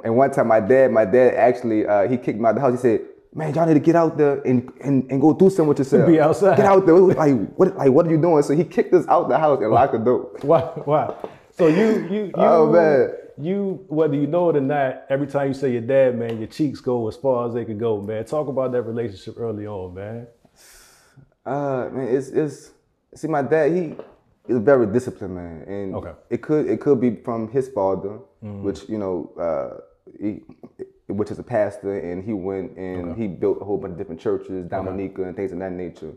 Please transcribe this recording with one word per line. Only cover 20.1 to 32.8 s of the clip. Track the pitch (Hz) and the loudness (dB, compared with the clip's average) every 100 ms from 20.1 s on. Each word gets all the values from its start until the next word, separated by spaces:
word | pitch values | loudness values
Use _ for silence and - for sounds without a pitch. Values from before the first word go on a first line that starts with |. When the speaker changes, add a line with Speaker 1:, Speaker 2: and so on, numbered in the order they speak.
| 117 120 _ _ _ _ - _ _ _ _ _ _ | -14 -16 _ _ _ _ -20 _ _ _ _ _ _
Speaker 1:
Uh, | 110 143 143 131 113 | -8 -6 -4 -4 -6
man, | 127 120 | -6 -2
it's, | 135 127 | -2 -2
it's, | - 151 - - _ _ _ _ | -4 -4 -6 -20 _ _ _ _
see, | - 156 | -12 -4
my | 151 | -2
dad, | 131 156 147 | 0 2 2
he, | 180 160 - - _ _ _ - | 0 -4 -10 -18 _ _ _ -4
he's | 120 | 0
very | 107 135 110 | 4 4 4
disciplined, | 120 120 - 95 | 0 -4 -10 -12
man. | 90 85 80 - | -12 -12 -14 -12
And | 101 95 95 | -10 -8 -8
Speaker 2:
Okay. | 90 76 - | -10 -16 -8
Speaker 1:
it | 117 | -8
could, | - 151 107 | -2 -2 0
it | 107 | 0
could | 147 131 | 2 2
be | 123 101 | 0 -2
from | - 117 110 | -8 -8 -4
his | 135 127 | -4 -4
father, | 104 95 92 98 110 - _ | -2 -2 -2 -8 -14 -20 _
Speaker 2:
Mm. | 107 101 | -14 -8
Speaker 1:
which, | 98 92 - | -8 -8 -8
you | 107 | -6
know, | 95 90 - - | -6 -6 -8 -8
uh, | 85 73 62 - - _ - - | -4 -4 -6 -12 -20 _ -20 -10
he, | 107 98 - - - - - _ - | -8 -8 -14 -20 -20 -20 -20 _ -10
which | 98 104 | -6 -6
is | 98 | -8
a | |
pastor, | - 117 98 - 98 98 | -4 -2 -2 -4 -8 -6
and | 85 90 | -8 -8
he | 101 | -8
went | 104 92 95 87 | -6 -6 -8 -8
and | - | -12